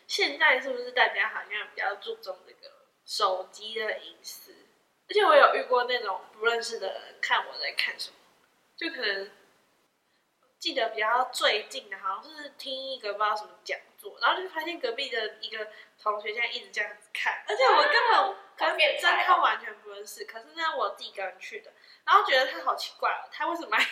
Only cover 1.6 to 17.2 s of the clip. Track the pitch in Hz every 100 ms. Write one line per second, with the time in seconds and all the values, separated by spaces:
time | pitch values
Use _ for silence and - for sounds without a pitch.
1.6 | 196 - 190 202 226 220 196 - - -
2.6 | - - _ _ - - 202 185 185 -
3.6 | 214 220 214 - 165 170 - - - -
4.6 | _ _ _ _ - 415 381 294 233 -
5.6 | 262 247 240 247 214 - - 214 226 233
6.6 | 226 226 190 - - - - 233 - 151
7.6 | 147 - - - - - _ _ _ _
8.6 | _ - 330 262 214 196 202 - _ _
9.6 | _ _ _ _ _ _ _ _ _ _
10.6 | 339 254 226 226 220 240 254 - 285 214
11.6 | 208 262 214 190 196 202 285 311 285 -
12.6 | 269 269 269 262 208 202 214 214 - -
13.6 | - 180 - _ 208 - 240 349 370 320
14.6 | 320 320 240 233 269 233 214 - - 220
15.6 | 214 - - _ 214 208 214 220 233 240
16.6 | 202 220 208 - _ -